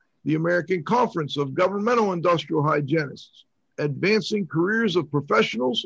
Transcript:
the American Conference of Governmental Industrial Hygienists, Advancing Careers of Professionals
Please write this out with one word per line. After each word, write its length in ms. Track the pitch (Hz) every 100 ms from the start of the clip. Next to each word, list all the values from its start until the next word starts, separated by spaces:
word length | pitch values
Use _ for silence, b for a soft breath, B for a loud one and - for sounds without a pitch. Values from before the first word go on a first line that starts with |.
| _ _ 139
the 80 |
American 500 | 156 165 175 165 185
Conference 540 | 143 233 233 170 143 143
of 160 | 143
Governmental 600 | 135 185 202 214 247 208
Industrial 500 | 180 170 165 - 160
Hygienists, 840 | 147 147 139 160 143 - - - _ _ _ -
Advancing 680 | 147 127 170 214 - 214 180
Careers 480 | 156 180 226 226 170
of 160 | 151
Professionals 760 | 147 143 220 220 220 254 226